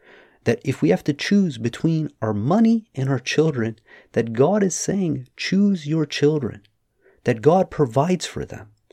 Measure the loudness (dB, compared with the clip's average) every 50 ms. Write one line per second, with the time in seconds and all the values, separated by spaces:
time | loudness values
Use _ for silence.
0 | _ -20 -20 -20 -20 _ _ _ _ -2 -2 0 -2 -4 -4 0 2 2 2 2
1 | 0 -4 -4 -4 -2 0 2 2 2 0 -2 -4 -6 -6 -6 -2 -2 0 0 0
2 | -2 -6 -8 _ -4 -4 -2 -2 0 0 2 4 4 4 2 2 -2 _ _ -6
3 | -4 -2 -2 -4 -4 -2 0 2 2 2 0 -2 -4 -4 -6 -10 _ _ -20 -20
4 | _ _ -4 -4 -4 -2 0 2 2 2 2 2 0 0 -2 -4 -4 -4 -2 -2
5 | -2 -2 -2 -4 -8 -12 _ -12 -6 -2 0 2 2 2 0 -2 -2 -2 -2 -2
6 | -2 -4 -2 0 2 2 2 0 -2 -6 -8 -10 -16 _ _ _ _ _ _ _
7 | _ _ _ _ _ -2 -2 2 4 4 4 4 2 0 0 -2 -2 0 2 0
8 | 2 2 0 -2 -4 -8 -8 -10 -10 -10 -12 -16 -16 -20 _ _ _ _